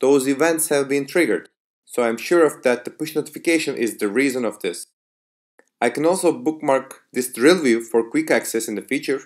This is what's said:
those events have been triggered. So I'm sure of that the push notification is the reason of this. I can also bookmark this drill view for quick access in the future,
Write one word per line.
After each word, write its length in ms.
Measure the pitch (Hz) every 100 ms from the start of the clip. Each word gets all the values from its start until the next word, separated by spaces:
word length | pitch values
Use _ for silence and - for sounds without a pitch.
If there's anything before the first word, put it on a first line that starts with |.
those 260 | 131 143 131
events 400 | 135 165 165 -
have 220 | 147 135
been 160 | 139 139
triggered. 420 | 180 139 87 - _ _ _ _
So 180 | -
I'm 140 | 117 117
sure 260 | - 175
of 200 | 151 -
that 200 | 127 120
the 80 | -
push 240 | - 151 151
notification 640 | - - - 160 151 131
is 180 | 113 98
the 140 | 104
reason 340 | 110 139 127
of 160 | 113 -
this. 280 | 92 87 - _ _ _ _ _ _ _ _ -
I 100 | 120
can 160 | 117 160
also 280 | 180 175
bookmark 720 | 123 151 156 147 135 - - _
this 180 | 117 127
drill 300 | - 135 185
view 200 | 135 113
for 280 | 113 117 113
quick 200 | 151 156
access 380 | 123 - 113 110
in 80 | 101
the 60 |
future, 400 | - 139 147 135